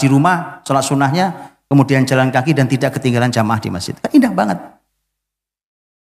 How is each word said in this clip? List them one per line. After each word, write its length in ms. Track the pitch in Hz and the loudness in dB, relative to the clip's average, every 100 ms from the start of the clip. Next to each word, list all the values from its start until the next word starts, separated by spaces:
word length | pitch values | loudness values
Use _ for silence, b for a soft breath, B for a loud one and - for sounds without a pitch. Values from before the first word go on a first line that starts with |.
di 80 | 135 | 2
rumah, 560 | 139 165 175 170 - - | 2 2 0 -4 -12 -4
sholat 160 | 135 | -2
sunnahnya, 720 | 135 139 139 160 190 170 - _ _ | 0 0 0 0 -2 -4 -16 _ _
kemudian 320 | 139 135 135 | 2 2 2
jalan 320 | 131 131 131 | 2 2 2
kaki 240 | 135 131 147 | 0 0 0
dan 80 | 127 | 0
tidak 320 | 135 135 - | 0 -2 -2
ketinggalan 320 | 127 120 123 | -2 0 0
jamaah 320 | 113 107 110 | 0 0 -2
di 80 | 101 | -4
masjid. 240 | 92 - | -8 -8
Kan 160 | - - | -8 0
indah 240 | 302 240 | 2 2
banget. 240 | 180 - - - - _ _ _ _ _ _ _ _ _ _ _ _ | 0 -2 -4 -8 -20 _ _ _ _ _ _ _ _ _ _ _ _